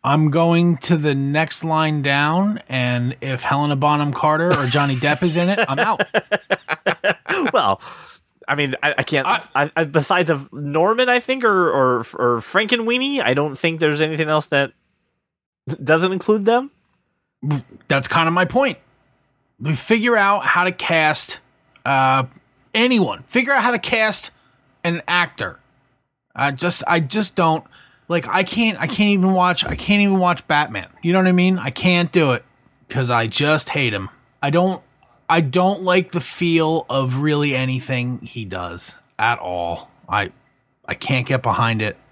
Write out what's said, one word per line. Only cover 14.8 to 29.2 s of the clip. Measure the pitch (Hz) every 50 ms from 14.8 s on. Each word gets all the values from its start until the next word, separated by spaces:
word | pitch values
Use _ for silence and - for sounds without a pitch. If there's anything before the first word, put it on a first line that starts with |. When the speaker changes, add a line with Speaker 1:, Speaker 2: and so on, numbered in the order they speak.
| _ _ _ _ _ _ _ _ _ _ _ _ _ _ _ _ _ - 151 -
Speaker 2:
doesn't | 139 127 156 160 175 185
include | 190 185 - - 214 220 196
them. | 220 233 247 269 277 _ _ _ _ _ _ _ _ _ _ _ _ _ _ - 143 147 135 - _ - - _ _
Speaker 1:
That's | 143 139 131 -
kind | - 165 165 165
of | 170
my | 180 185
point. | 180 - 240 277 262 175 - _ _ _ _ _ _ _ _ _ _ _ _ _ _ _ _
We | 113 151 156
figure | 123 - - 220 226 208 247 240
out | 214 196 202 202 202 -
how | - - 175 180
to | 185
cast, | 180 - - - 170 165 156 151 151 - - - - - _ _ _ _ _ _ _ _ _
uh, | 127 139 135 135 131 131 135 127 131 - - _ _ _ _ _ _ -
anyone. | 220 233 254 254 220 185 - - - -
Figure | - - 247 254 262
out | 277 262
how | 214 247
to | 240 226
cast | - - 247 226 220 214 202 - - - _ _ _ _ _ _ _ _ _ _ -
an | 170 170 165 - -
actor. | 175 180 175 - - - 113 92 87 - _ _ _ _ _ _ _ _ _ _ _ _ _ _ _
I | - 135 143
just, | 139 127 - 175 170 - -
I | - 170 170
just | 160 131 - 214 208 - _
don't. | - 202 160 160 156 - - _ - - _ _ _ _ -
Like, | 170 170 165 -
I | - 185 190
can't, | - - 208 233 220 196 -
I | -
can't | 165 - - 208 208
even | 202 190